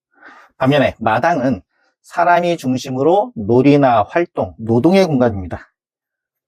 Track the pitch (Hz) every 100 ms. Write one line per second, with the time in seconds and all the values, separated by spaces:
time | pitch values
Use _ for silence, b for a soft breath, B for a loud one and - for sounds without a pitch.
0 | _ B B B B B 131 147 117 -
1 | 117 110 165 170 123 98 - _ _ _
2 | _ - 170 175 175 165 131 127 135 127
3 | 143 190 247 - 101 120 135 143 135 117
4 | 101 170 175 - 135 - 110 117 135 196
5 | 185 135 123 95 90 104 - _ _ _
6 | _ _ _ _